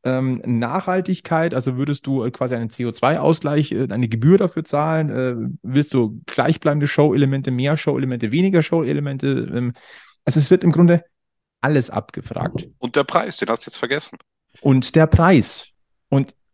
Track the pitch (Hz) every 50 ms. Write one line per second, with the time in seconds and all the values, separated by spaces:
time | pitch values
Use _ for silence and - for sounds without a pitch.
0 | - 127 127 131 131 131 127 - - - 120 113 120 117 143 190 - 185 185 185
1 | 180 - 185 - _ - 170 160 165 170 - 131 120 147 127 127 139 143 143 -
2 | - 135 135 131 113 127 - - 131 123 123 117 117 110 - - 120 120 113 -
3 | - 131 160 165 139 156 165 - - 143 147 151 147 - - 107 131 - 98 120
4 | 127 110 117 113 117 151 190 190 202 175 - 165 - - - 143 151 160 160 160
5 | 156 147 113 127 127 127 123 117 113 127 - - - 117 127 143 147 - - 131
6 | 117 107 113 - - - - - 123 143 160 - - 156 147 147 143 143 - -
7 | 147 151 98 139 143 135 139 139 131 135 127 123 131 143 156 151 - 156 139 131
8 | 135 131 123 117 113 104 117 165 185 196 190 170 156 - 170 165 156 - 147 143
9 | 147 139 139 131 135 139 135 127 113 - - 120 123 120 120 _ _ - - -
10 | - - _ _ _ - 127 160 143 - 185 185 - 175 139 160 175 170 170 165
11 | - _ _ _ _ _ _ _ _ _ _ _ - 139 151 139 117 - - 101
12 | - - - - - - - - 85 - - - - - _ _ 123 120 - 143
13 | 135 - - 175 113 196 - - - 92 113 - - - - - - 117 135 151
14 | - - - - _ _ _ _ _ _ _ _ - 139 131 131 127 - - 165
15 | 160 156 - - 165 180 190 131 - - - - - _ _ _ _ _ _ _
16 | _ _ 139 139 135 - _ _ _ _